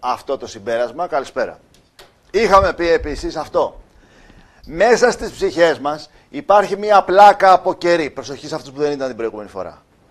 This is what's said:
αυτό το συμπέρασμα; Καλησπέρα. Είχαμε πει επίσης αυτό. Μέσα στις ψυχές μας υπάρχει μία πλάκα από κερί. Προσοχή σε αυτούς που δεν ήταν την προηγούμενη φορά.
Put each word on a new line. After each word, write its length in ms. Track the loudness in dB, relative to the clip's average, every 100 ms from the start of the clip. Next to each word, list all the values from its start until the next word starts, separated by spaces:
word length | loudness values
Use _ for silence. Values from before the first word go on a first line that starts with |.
αυτό 380 | -6 -6 -6 -8
το 80 | -8
συμπέρασμα; 600 | -12 -6 -4 -4 -6 -6
Καλησπέρα. 520 | -6 -6 -6 -8 -8 _ _ _ _ _ _ _
Είχαμε 420 | -2 4 4 4
πει 160 | 0 0
επίσης 480 | 0 -2 -8 -8 -10
αυτό. 440 | -6 -4 -4 -6 _ _ _ _ _ _ _ _ -16
Μέσα 440 | -2 2 4 2
στις 200 | 0 -8
ψυχές 480 | -6 -6 2 2 2
μας 320 | -4 -8 -12 _ _
υπάρχει 480 | -12 2 2 2 -4
μία 260 | 2 2
πλάκα 500 | 4 6 8 8 4
από 220 | 4 2
κερί. 360 | -2 0 0 -2
Προσοχή 360 | -8 -14 -14 -12
σε 80 |
αυτούς 180 | -12 -12
που 80 | -4
δεν 120 | -4
ήταν 160 | -2 -6
την 80 | -6
προηγούμενη 320 | -8 -8 -12
φορά. 340 | -12 -12 -14 _ _ _